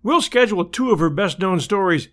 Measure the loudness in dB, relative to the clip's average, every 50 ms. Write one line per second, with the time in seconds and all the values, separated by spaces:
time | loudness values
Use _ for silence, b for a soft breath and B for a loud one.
0 | 0 0 0 0 0 0 2 2 2 2 0 -4 -4 -4 -4 -4 2 2 2 2
1 | 2 0 0 0 -2 -2 -2 -2 -2 0 0 -2 0 -2 -2 0 2 2 0 0
2 | -2 -8